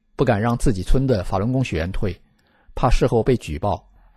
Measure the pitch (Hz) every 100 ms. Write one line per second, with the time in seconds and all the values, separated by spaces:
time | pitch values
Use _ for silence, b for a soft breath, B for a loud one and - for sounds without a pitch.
0 | _ - 123 101 117 117 143 95 87 131
1 | 135 107 85 95 113 131 123 82 85 -
2 | 98 - _ _ _ _ - - 127 -
3 | 135 117 110 123 - 76 104 87 - b
4 | b